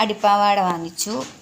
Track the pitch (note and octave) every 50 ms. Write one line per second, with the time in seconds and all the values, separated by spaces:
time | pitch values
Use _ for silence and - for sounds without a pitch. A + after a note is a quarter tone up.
0 | A3 G#3 G#3 G#3 - G#3 G3+ G3+ G3+ G#3 G3+ G3+ F#3+ F3+ F3 E3 E3 E3 F3+ -
1 | - G#3 A3 C4 C4 - - -